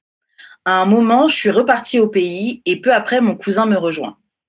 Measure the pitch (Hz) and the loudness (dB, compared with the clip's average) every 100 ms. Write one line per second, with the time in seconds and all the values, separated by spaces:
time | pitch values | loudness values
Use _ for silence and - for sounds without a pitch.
0 | _ _ _ _ - - 180 185 190 226 | _ _ _ _ -20 -10 -2 0 2 2
1 | 226 240 311 - 202 190 240 233 - 240 | 4 2 2 0 0 0 2 0 0 0
2 | 214 202 180 180 220 240 175 175 247 226 | 0 0 -2 -4 -6 -6 -6 -2 0 0
3 | 214 254 220 170 202 196 220 190 165 156 | 0 0 0 -2 -4 -2 0 0 -2 -6
4 | 117 - _ _ | -10 -14 _ _